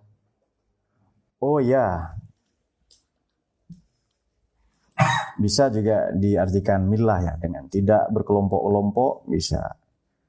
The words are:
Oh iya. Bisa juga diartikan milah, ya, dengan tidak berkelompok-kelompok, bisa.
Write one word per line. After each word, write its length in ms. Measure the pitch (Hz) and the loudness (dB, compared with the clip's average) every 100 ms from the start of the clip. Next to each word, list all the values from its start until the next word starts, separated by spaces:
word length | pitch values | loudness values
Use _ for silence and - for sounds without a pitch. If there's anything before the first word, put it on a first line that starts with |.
| _ _ _ _ _ _ _ _ _ _ _ _ _ _ | _ _ _ _ _ _ _ _ _ _ _ _ _ _
Oh 160 | 135 147 | -2 0
iya. 280 | 123 131 107 85 80 - - _ _ _ _ _ _ _ _ _ _ _ _ _ _ - _ _ _ _ _ _ _ _ _ _ _ - - - - - | 2 2 0 -2 -8 -14 -18 _ _ _ _ _ _ _ _ _ _ _ _ _ _ -20 _ _ _ _ _ _ _ _ _ _ _ 0 2 2 -4 -4
Bisa 320 | 101 - 139 | -2 2 2
juga 480 | 107 104 107 - 92 | 2 0 0 0 0
diartikan 720 | 101 95 92 95 95 98 95 | 2 2 2 0 0 0 2
milah, 320 | 110 113 92 | 2 2 2
ya, 140 | 85 78 | -2 -4
dengan 320 | 85 71 - | -8 -8 -4
tidak 400 | 98 101 107 - | 0 2 2 2
berkelompok-kelompok, 1160 | 107 98 101 98 95 - 143 101 107 131 - - | -2 0 2 2 0 0 0 0 0 -2 -4 -6
bisa. 480 | - - - - - _ _ _ _ | -4 -4 -6 -6 -12 _ _ _ _